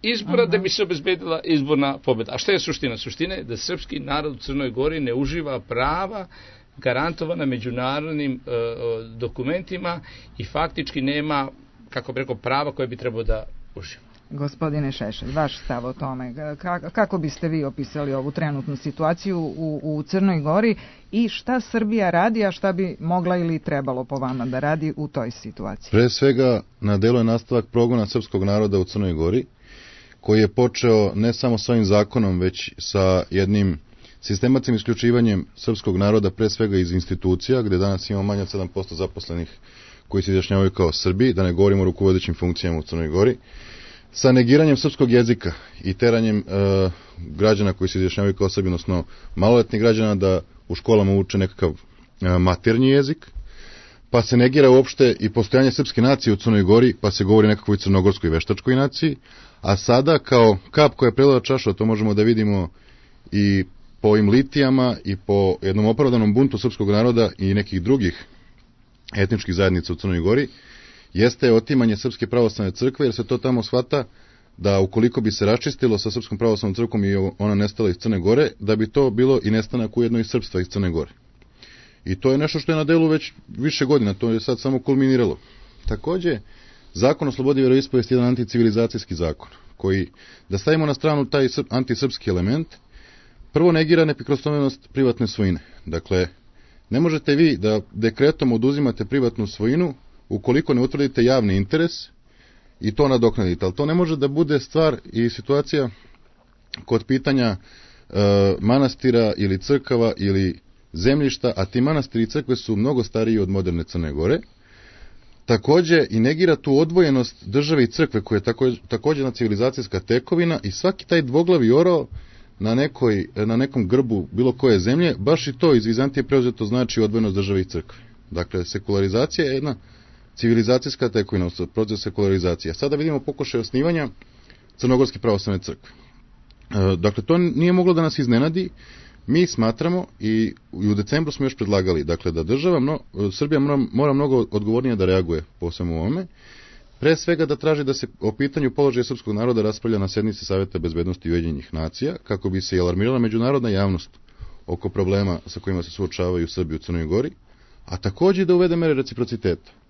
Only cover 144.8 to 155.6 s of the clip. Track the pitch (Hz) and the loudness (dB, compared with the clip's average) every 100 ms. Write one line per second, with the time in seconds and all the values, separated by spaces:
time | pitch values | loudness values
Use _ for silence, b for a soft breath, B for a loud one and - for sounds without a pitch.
144.8 | 131 110 92 92 85 80 78 _ 87 - | 0 0 2 2 0 -4 -6 _ -10 -6
145.8 | 87 80 90 160 180 B B B B B | -6 -4 -4 -4 -8 B B B B B
146.8 | B - 143 160 - 170 156 143 156 151 | B -2 0 0 0 -2 -2 -2 0 -2
147.8 | 135 131 120 - 101 107 156 156 131 123 | -2 -4 -8 -6 -6 -2 -4 -2 -2 0
148.8 | 143 120 123 120 - 104 120 117 107 104 | 0 0 -4 -6 -6 -2 0 0 0 -2
149.8 | 117 110 98 - 110 104 - 95 98 90 | -2 -2 -2 -2 -2 -4 -4 -2 -2 -4
150.8 | 85 80 87 90 82 85 82 73 67 80 | -4 -2 -4 -4 -2 -2 -2 -6 -8 -6
151.8 | 80 - 139 180 - 98 101 92 92 92 | -6 -4 -6 -6 -8 -6 -4 -4 -2 0
152.8 | 87 87 110 131 117 113 120 139 117 95 | 0 0 0 0 0 0 0 0 0 0
153.8 | 98 90 - - - b b b - 90 | 0 -2 -6 -20 -20 b b b -10 -6
154.8 | 95 101 95 98 98 85 - - | -6 -2 0 0 0 -4 -8 -10